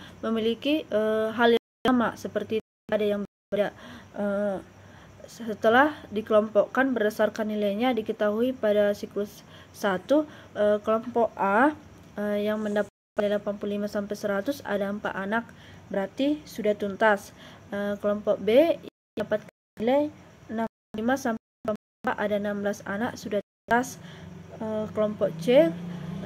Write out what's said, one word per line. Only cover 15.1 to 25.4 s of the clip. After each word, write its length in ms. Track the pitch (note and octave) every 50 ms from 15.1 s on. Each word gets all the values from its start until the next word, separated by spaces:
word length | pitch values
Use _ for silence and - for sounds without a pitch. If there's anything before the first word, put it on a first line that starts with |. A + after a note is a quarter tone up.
anak, 340 | - - G3 G3 A3 A#3 A#3 - - - - - - - - -
berarti 480 | F#3+ G3 F#3+ G3 - - C4+ C#4+ D4+ D4+ -
sudah 320 | - - - G3+ G#3 G#3 G#3
tuntas. 560 | G#3+ G3+ F#3+ - A3+ A3 G#3 G3+ - - - - - - - - - - G3+
Eh, 240 | G3+ G3+ G3+ G3+ G3+
kelompok 400 | - G#3 G#3 G#3 G#3 G#3+ G3+ -
B 400 | G3 G3+ A3+ C4 D#4+ E4+ - -
yang 140 | - - _ _ _ _ - -
mendapat 220 | G#3 - G#3 G#3+ - - _ _ _ _ _ -
nilai 320 | G#3+ A#3 C4+ C#4+ D4 D4+ - - - - - - - - A3+
enam 160 | A3 A3+ A3
puluh 260 | _ _ _ _ - G#3+ A3
lima 120 | A#3+ C4 C4+
sampai 240 | C4+ B3 A3 A3+ _ _ _ _ - - G#3 - _ _ _ _ -
empat 100 | B3+ - - G#3
ada 140 | G3+ G#3 G3+
enam 180 | G3+ G#3 G#3 G3+ G3+
belas 160 | G3+ G#3 - -
anak 320 | - G3 G3+ A#3+ - - -
sudah 220 | - A3+ G#3 G3+ -
tuntas. 560 | _ _ _ _ - A3+ A#3+ B3+ - - - - - - - - - - - - - - - A3+
Eh, 240 | A3 G#3+ G#3+ - - -
kelompok 400 | A3 G#3+ G#3+ G#3 - G#3+ F#3 D#3+ D#3+